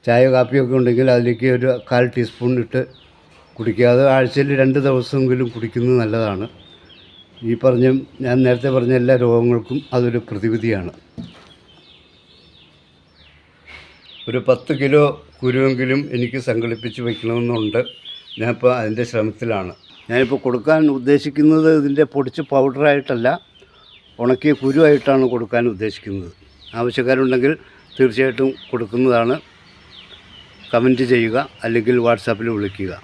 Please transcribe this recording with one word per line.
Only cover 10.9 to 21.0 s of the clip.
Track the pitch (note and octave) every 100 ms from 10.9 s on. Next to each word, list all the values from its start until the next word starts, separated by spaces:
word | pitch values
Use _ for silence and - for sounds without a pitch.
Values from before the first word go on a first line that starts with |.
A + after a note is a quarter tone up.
| - _ - - - - - _ - _ - _ _ _ _ _ _ _ _ _ _ _ _ - _ _ _ - - - _ - - -
ഒരു | B2 B2
പത്ത് | B2 - C3
കിലോ | C#3 D3 D3 - - _
കുരുവെങ്കിലും | B2+ B2+ C3+ B2+ B2+ C3+ D3
എനിക്ക് | B2 A#2+ C3 B2
സംഘടിപ്പിച്ച് | A2+ A#2 A2+ A#2 A#2+ A#2+
വയ്ക്കണമെന്നുണ്ട്. | A2 A2+ A#2 A#2+ A#2 G#2+ A#2 B2 - - - - -
ഞാനിപ്പോൾ | A2+ A2+ B2 B2
അതിൻ്റെ | A2 A2 A#2+
ശ്രമത്തിലാണ്. | A#2 G#2+ G#2 A#2 G#2 F2+ - _ - -
ഞാനിപ്പോൾ | A#2+ B2 C3+ C3
കൊടുക്കാൻ | A#2+ C#3+ D#3+ D3+
ഉദ്ദേശിക്കുന്നത് | C3+